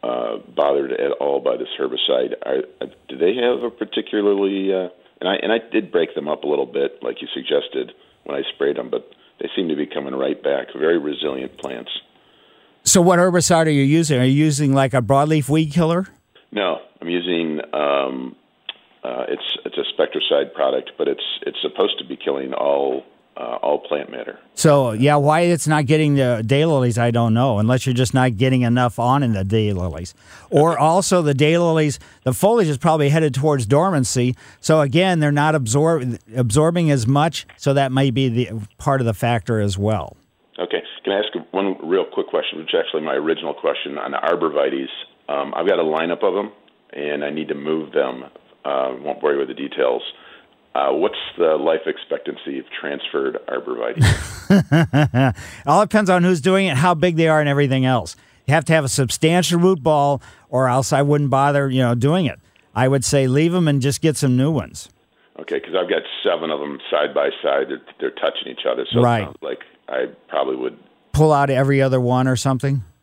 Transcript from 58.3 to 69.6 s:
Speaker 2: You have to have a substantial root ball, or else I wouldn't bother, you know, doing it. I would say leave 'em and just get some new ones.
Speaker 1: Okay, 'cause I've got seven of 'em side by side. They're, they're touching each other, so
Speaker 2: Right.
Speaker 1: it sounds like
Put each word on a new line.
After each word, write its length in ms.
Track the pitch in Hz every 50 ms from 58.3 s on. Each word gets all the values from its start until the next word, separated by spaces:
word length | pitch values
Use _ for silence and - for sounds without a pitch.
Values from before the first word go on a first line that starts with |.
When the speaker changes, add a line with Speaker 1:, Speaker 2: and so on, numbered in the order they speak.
| _ _ _ -
Speaker 2:
You 60 | 143
have 120 | 165 143
to 80 | - 165
have 100 | 160 143
a 60 | 131
substantial 720 | - - 135 117 - - - 156 170 180 180 - 175 175
root 220 | 170 185 190 160 123
ball, 380 | 160 151 147 143 143 143 127 - - - _ _ _
or 180 | - 123 131 127
else 240 | 123 131 131 - 156
I 80 | 135
wouldn't 280 | 143 143 147 147 143 139
bother, 400 | 123 135 139 143 143 143 139 139
you 120 | 127 131
know, 140 | 127 120 120
doing 300 | 120 113 139 160 185 180
it. 140 | 127 - - _ _ _ _ _ _ _
I 120 | 104 123 131
would 180 | 139 139 117
say 220 | - - 143 135 131
leave 260 | 127 143 156 170 170
'em 140 | 185 175 156
and 140 | 143 139
just 200 | 123 143 135 -
get 160 | - 165 143 -
some 180 | - 135 123
new 160 | 123 131 151
ones. 380 | 165 135 85 - - - - - _ _ _ _ _ _ _ _ _ -
Speaker 1:
Okay, 200 | 76 - 85 -
'cause 160 | - - 80
I've 140 | 92 90 87
got 140 | 95 80 - - - - -
seven 280 | 104 90 82 82 80
of 100 | 78 71
'em 180 | 73 73 71 67 - -
side 240 | - 85 73 73 -
by 160 | 73 71 71 - -
side. 260 | - 76 67 69 67 67
They're, 120 | 69 64 - - - _
they're 120 | - 65
touching 360 | - - - 73 - - - 67
each 140 | 62 - - -
other, 160 | 60 62 - -
so 100 | - 120
Speaker 2:
Right. 200 | 120 120 117 113 101
Speaker 1:
it 20 |
sounds 120 | 71 69 -
like 180 | - 71 64 -